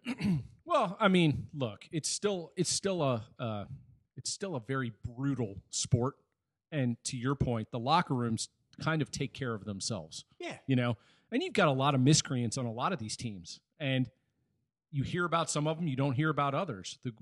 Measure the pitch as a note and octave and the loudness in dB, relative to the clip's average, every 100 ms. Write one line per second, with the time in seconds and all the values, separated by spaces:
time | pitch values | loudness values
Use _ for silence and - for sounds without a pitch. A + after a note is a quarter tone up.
0 | A#3+ C4 G3 D#3 - - D#4+ D#4 G3 G3+ | -8 -2 0 0 -2 -14 0 2 2 4
1 | G#3 F#3 D#3+ A#2 G#2 D3+ A#2+ G2+ - E3 | 6 8 6 4 -4 -4 -6 -6 -8 -6
2 | - - G#3 F#3+ D#3+ - E3+ - G3 F3+ | -4 -2 -2 -2 -6 -2 -2 0 -2 0
3 | C#3+ A#2 G#2+ - A#2+ G#2 F#2+ - - - | 2 0 -4 -8 -6 -6 -8 -14 -18 -20
4 | _ - - - G3 C#3 A2+ C3+ B2 - | _ -12 -8 -6 -4 -6 -2 -2 -2 -6
5 | - A#2+ C#3 C3 G#2+ F#2+ - - - B2 | -12 -4 -2 0 -2 -4 -8 -6 2 4
6 | B2 - _ _ _ _ - D#3 B2 A#2 | 2 -2 _ _ _ _ -8 -2 -2 -2
7 | - B2+ B2+ C#3+ C3 A#2 A2 B2 B2 E3+ | -6 -4 -2 0 2 0 -2 -4 2 2
8 | - B2+ A#2+ A2 - _ _ - D#3+ D#3+ | 2 0 0 -2 -4 _ _ -6 -2 0
9 | C3+ - C#3 - C3 A2 G2 G2 - G#2 | -2 -4 -6 -4 -6 -4 -6 -6 -4 -6
10 | D#2 - - - F4 - - B2+ A#2+ A#2 | -8 -14 -18 -14 -12 -10 0 2 2 -2
11 | _ _ - B3 F#4 G#3+ E3 C3 C#3 C#3 | _ _ -6 -4 -2 2 4 4 2 4
12 | B2+ D#3 - B2+ A#2 C3+ A#2+ A2+ D#3 E3 | 6 6 4 -2 -2 -2 -6 -4 -4 -4
13 | G#2+ - A#2 G2 E2+ - _ - C#3+ C3 | -6 -8 -8 -10 -14 -18 _ -6 0 2
14 | C3 _ _ _ _ _ _ _ _ C#3+ | 0 _ _ _ _ _ _ _ _ -4
15 | A#2+ F3+ F3 E3 D#3+ D#3 D3+ D#3+ E3+ B2+ | -2 0 2 2 0 0 0 0 -2 0
16 | C#3+ B2+ D#3 D3 C#3 C#3 F#3 G2 - - | 2 2 2 2 2 0 -2 -6 -10 -10
17 | B2+ - | -10 -10